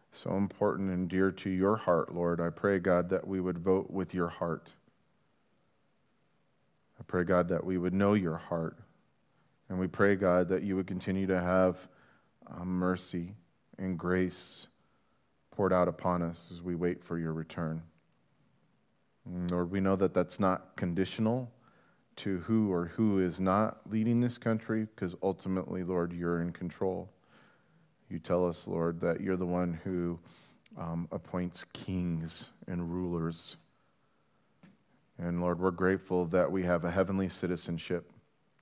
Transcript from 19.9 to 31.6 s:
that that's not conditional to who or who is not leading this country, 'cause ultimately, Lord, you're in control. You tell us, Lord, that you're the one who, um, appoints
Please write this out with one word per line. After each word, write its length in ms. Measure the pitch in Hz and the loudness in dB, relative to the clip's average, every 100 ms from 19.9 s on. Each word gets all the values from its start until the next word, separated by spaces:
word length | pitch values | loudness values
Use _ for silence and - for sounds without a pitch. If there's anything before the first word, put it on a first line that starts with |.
that 180 | 95 92 | 4 2
that's 280 | 90 87 - | 2 0 2
not 340 | 95 92 - | 2 2 -4
conditional 760 | - 90 87 92 - 110 127 120 - _ _ _ _ _ - | -6 -2 0 0 0 0 0 -4 -14 _ _ _ _ _ -8
to 240 | 101 92 | -4 -2
who 320 | 85 110 104 | 2 2 2
or 140 | 90 87 | 0 0
who 340 | - 110 98 | 0 2 4
is 180 | 90 82 | 2 2
not 500 | 92 98 107 - - | 2 4 2 -2 -4
leading 300 | 110 110 120 | 0 2 2
this 200 | 123 - | 2 0
country, 500 | 117 110 - 110 107 - | 0 0 0 -2 -4 -6
'cause 180 | 92 87 | -6 -2
ultimately, 640 | 95 90 95 92 - 92 | -2 -2 -2 -4 -2 -4
Lord, 280 | 87 90 87 | -2 -2 -2
you're 280 | 87 87 85 | -2 0 0
in 120 | 85 | -2
control. 600 | - 87 - 95 90 95 - _ - - _ _ _ _ _ - | -4 -8 -4 -2 -2 -8 -16 _ -20 -20 _ _ _ _ _ -12
You 100 | 90 | -8
tell 260 | - 90 | 0 2
us, 220 | 90 82 95 | 2 -2 -4
Lord, 320 | 87 85 85 | 0 0 0
that 180 | 87 82 | 0 0
you're 160 | 98 92 | 0 0
the 100 | 90 | 0
one 260 | 87 90 | 0 0
who, 460 | 85 95 90 87 85 - - - _ _ - | -2 -4 -2 -2 -4 -10 -20 -20 _ _ -10
um, 300 | 85 85 85 | -6 -6 -6
appoints 500 | 95 - 90 90 - | -8 -6 -4 -4 -6